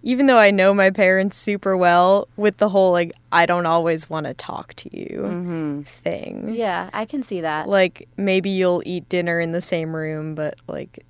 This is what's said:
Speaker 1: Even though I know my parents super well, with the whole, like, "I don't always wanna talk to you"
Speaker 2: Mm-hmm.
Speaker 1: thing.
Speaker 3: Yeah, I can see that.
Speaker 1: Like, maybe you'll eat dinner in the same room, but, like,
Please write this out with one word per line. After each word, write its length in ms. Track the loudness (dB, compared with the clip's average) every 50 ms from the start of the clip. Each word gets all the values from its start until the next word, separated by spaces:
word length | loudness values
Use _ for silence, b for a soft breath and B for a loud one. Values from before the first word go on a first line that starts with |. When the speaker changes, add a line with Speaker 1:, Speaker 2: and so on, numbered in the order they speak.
| -4
Speaker 1:
Even 220 | -2 0 2 4
though 140 | 6 6 8
I 120 | 8 6
know 220 | 6 6 4 4 4
my 160 | 4 4 2
parents 480 | 4 4 4 4 4 2 0 -2 -4
super 400 | -6 -4 -4 -4 -2 -2 -2 0
well, 500 | 2 4 4 6 6 6 6 4 2 0 -4 -6
with 200 | -2 0 0 2
the 120 | 2 0 2
whole, 220 | 4 4 4 4
like, 220 | 4 2 0 -2 -6 _ _ 0
"I 140 | 2 2 4
don't 200 | 4 2 0 0
always 420 | 2 0 2 2 0 -2 -4 -4 -8
wanna 240 | -8 -8 -8 -8 -10
talk 400 | -12 -12 -12 -12 -12 -12 -16 -18
to 140 | -20 -18 -16 -14
you" 220 | -12 -12 -10 -8 -8
Speaker 2:
Mm-hmm. 600 | -6 -6 -6 -6 -6 -6 -6 -4 -4 -6 -6 -8
Speaker 1:
thing. 720 | -10 -14 -14 -8 -6 -6 -6 -6 -10 -12 -12 -10 -10 -8 -6
Speaker 3:
Yeah, 360 | -4 -4 -4 -4 -4 -6 -8
I 140 | -8 -10 -10
can 160 | -8 -8 -8
see 180 | -8 -6 -8 -6
that. 280 | -4 -4 -4 -4 -4 0
Speaker 1:
Like, 380 | 2 2 2 2 -2 -8 -20 _ _
maybe 320 | -4 -2 0 0 0 0 -2
you'll 320 | -2 0 2 2 0 0 -2
eat 220 | -6 -8 -8 -6 -4
dinner 300 | -4 -2 -2 -2 -2 -2
in 120 | -2 -2
the 100 | -4 -6
same 340 | -6 -4 -4 -4 -4 -6 -6
room, 380 | -6 -6 -6 -6 -8 -8 -8 -8
but, 220 | -6 -8 -8 -8 -10 _
like, 380 | -12 -12 -12 -12 -14 -18 -20 -20